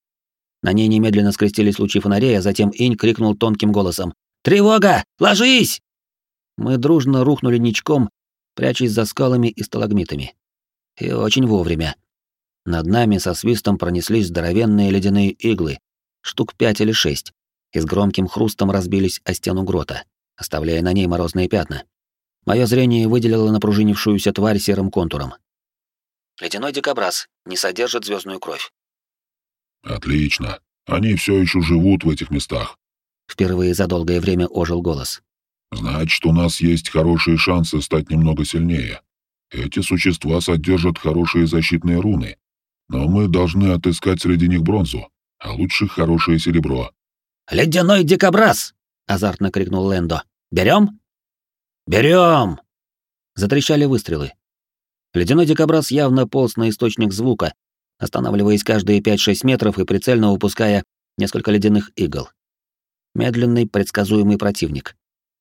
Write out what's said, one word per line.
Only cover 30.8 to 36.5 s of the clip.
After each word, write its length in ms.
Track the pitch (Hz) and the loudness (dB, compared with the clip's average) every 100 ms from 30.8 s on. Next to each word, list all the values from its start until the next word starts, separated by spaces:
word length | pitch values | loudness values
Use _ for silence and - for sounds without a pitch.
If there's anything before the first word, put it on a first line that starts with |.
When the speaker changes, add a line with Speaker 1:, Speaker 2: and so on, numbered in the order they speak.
Speaker 2:
Они 300 | - - 110 | -6 -2 0
всё 220 | 95 - 98 | 0 0 0
ещё 240 | 87 95 | 2 0
живут 420 | 80 85 95 92 | 0 2 2 2
в 60 | 82 | 0
этих 220 | 73 73 | -2 -4
местах. 460 | 71 - - - - _ _ _ _ - | -6 -4 -8 -8 -14 _ _ _ _ -12
Speaker 1:
Впервые 440 | - 95 90 90 | -2 0 0 0
за 140 | 90 90 | 0 0
долгое 320 | 87 82 87 | 0 0 0
время 280 | 87 90 87 | 0 0 0
ожил 340 | - 85 87 | -2 -2 -2
голос. 400 | 87 73 65 - _ _ _ _ - | -2 -4 -6 -12 _ _ _ _ -16
Speaker 2:
Значит, 540 | 53 53 73 80 - | -10 -6 -4 -2 0
у 80 | 82 | 2
нас 260 | 82 85 | 2 2